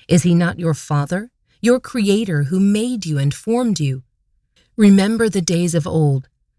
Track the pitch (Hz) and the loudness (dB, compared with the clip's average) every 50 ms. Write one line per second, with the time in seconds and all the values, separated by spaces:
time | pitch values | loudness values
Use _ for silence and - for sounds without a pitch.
0 | _ - - 175 160 180 170 170 175 165 - - 175 165 147 - - - 151 143 | _ 0 2 2 4 4 2 2 2 0 -2 -4 -4 -4 -4 -4 -4 -4 -2 -2
1 | 143 151 175 190 220 247 _ _ _ _ _ _ - 233 247 254 - - - 247 | -2 -2 -4 -6 -6 -8 _ _ _ _ _ _ 0 2 2 0 0 -4 -6 -2
2 | 208 202 196 220 233 196 165 147 143 135 180 185 196 202 208 208 226 247 254 214 | 0 0 0 0 0 -2 -2 -2 -2 -2 0 0 2 2 2 0 -2 -2 -4 -6
3 | 175 165 151 139 139 143 139 - - 214 233 247 254 233 196 - 151 135 131 131 | -6 -4 -4 -2 -2 -2 -4 -4 -4 -4 -2 0 0 0 -2 -2 -2 -4 -4 -6
4 | - _ _ _ _ _ _ _ _ _ _ _ _ _ _ - 214 202 196 196 | -10 _ _ _ _ _ _ _ _ _ _ _ _ _ _ 4 6 6 6 6
5 | 190 208 226 226 233 214 - 196 165 - 175 170 175 170 165 165 147 180 - 160 | 4 2 0 0 0 0 -2 -2 -2 -2 0 0 0 0 0 -2 -2 -2 0 0
6 | 156 143 139 131 135 _ _ _ _ _ _ | 2 2 0 0 -4 _ _ _ _ _ _